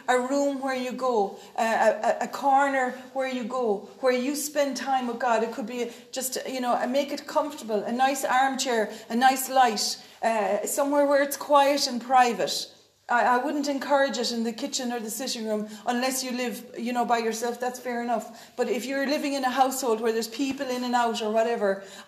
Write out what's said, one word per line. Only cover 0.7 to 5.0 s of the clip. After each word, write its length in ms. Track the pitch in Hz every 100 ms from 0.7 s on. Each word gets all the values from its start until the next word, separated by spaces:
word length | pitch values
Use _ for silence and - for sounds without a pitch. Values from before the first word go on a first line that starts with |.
you 160 | 254 247
go, 480 | 240 254 226 196 - - -
a, 60 |
a, 540 | 226 202 214 - 233 -
a 40 | 233
corner 640 | - 277 277 277 269 254 254 -
where 160 | 269 262
you 160 | 254
go, 440 | 214 254 233 202 - -
where 120 | 254
you 220 | 254 262
spend 420 | 285 - 294 277 247
time 300 | 269 262